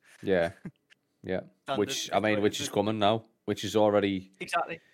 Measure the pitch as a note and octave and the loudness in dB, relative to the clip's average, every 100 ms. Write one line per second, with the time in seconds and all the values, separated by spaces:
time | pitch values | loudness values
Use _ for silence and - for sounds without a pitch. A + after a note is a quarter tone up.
0 | _ - G2+ F2+ E2+ - - - _ _ | _ -10 0 0 0 -4 -18 -18 _ _
1 | _ _ - F#2 - _ - C3 G2+ - | _ _ -8 -8 -8 _ -6 -2 -2 -4
2 | - F#2+ G#2+ G#2 A2 - - G#2 G2+ A2 | -2 0 0 2 0 0 -4 -2 -2 2
3 | G2+ A2+ - _ - G#2 G2 G#2+ G#2+ G2+ | 2 0 -4 _ -6 -4 0 4 6 6
4 | G2+ F#2+ F#2 - - E3+ - E3 _ | 2 0 -6 -16 -6 -4 -4 -10 _